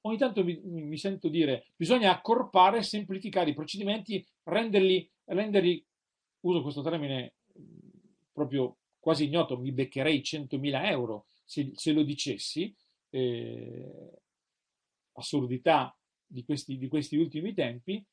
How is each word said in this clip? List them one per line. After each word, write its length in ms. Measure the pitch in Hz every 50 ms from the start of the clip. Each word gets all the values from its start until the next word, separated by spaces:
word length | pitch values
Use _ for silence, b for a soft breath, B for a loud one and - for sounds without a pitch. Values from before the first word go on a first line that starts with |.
Ogni 160 | - 208 226
tanto 260 | 214 269 247 196 208 180
mi, 160 | 175 170 151 -
mi 340 | 190 170 165 151 147 156
sento 300 | 151 - 196 196 190 -
dire: 400 | 160 147 170 156 139 127 117 - _ _
"Bisogna 360 | _ 170 165 247 247 220 190
accorpare, 720 | 175 - - - 233 247 - - - 185 185 196 220 226 208
semplificare 680 | - - 208 202 170 190 190 190 214 - 185 170 151
i 60 | 139
procedimenti, 720 | 147 160 156 - 196 208 196 214 226 202 - 208 185 - _ _ _ _
renderli, 680 | 165 170 214 226 226 202 202 190 190 185 180 170 _ _ _ _
renderli", 600 | - 170 185 214 214 202 196 170 175 175 147 _ _ _ _ _ _ _ _ _ _ _ _
uso 200 | - 175 180 165
questo 200 | 123 147 139 143
termine, 540 | 131 165 170 160 147 139 135 131 123 131 _ _ _ _ _ -
mm, 300 | - - - - - - _ - _ _ _ _ _ _
proprio 460 | _ 143 151 127 135 139 127 127 - _ _ _ _ _
quasi 260 | - 160 160 143 151
ignoto, 340 | 139 147 170 156 - 131 120
mi 120 | 127 139
beccherei 520 | 131 127 135 131 - 135 135 156 156 135 123
centomila 680 | - - 151 143 127 147 135 139 143 135 131 165 208
euro 360 | 170 135 123 110 107 104 _ _ _ _ _
se, 260 | _ - 151 139 131 -
se 160 | - - 160
lo 120 | 151 156 151
dicessi, 720 | 139 147 - - 143 107 101 - - - 151 185 220 _ _ _ _ _ _ _ _
eh, 1120 | - 131 127 123 120 117 117 117 117 117 117 120 120 127 131 139 - - - - - _ _ _ _ _ _ _ _ _ _ _ _ _ _ _ _ _ _ _ _
assurdità 840 | 127 - - - 143 127 120 127 127 - 165 160 139 127 - _ _ _ _ _ _ _
di 180 | _ 160 123 120
questi, 340 | - 151 139 - - 135
di 100 | 131 131
questi 280 | 127 151 151 143 - 147
ultimi 380 | 151 165 156 - 151 170 220 202
tempi. 500 | 180 143 120 120 123 _ - 190 226 - _